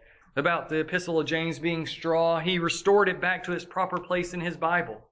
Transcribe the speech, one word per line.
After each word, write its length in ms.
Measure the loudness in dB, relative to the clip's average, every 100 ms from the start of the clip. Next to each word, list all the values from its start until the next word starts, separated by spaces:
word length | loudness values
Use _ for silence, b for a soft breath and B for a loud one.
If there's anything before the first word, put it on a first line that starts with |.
| b b b
about 340 | -2 0 0 0
the 120 | -2
epistle 400 | 0 -2 0 0
of 60 | 0
James 320 | -2 -2 -2
being 280 | -2 -2 -4
straw. 540 | -6 0 2 2 2
He 180 | 0 0
restored 500 | 0 2 4 6 6
it 120 | 2
back 240 | 0 -2
to 80 | -2
its 140 | -6 -4
proper 320 | -4 -2 -4
place 360 | -2 -2 0
in 60 | -4
his 160 | -6 -2
Bible. 520 | 0 0 0 -8 -16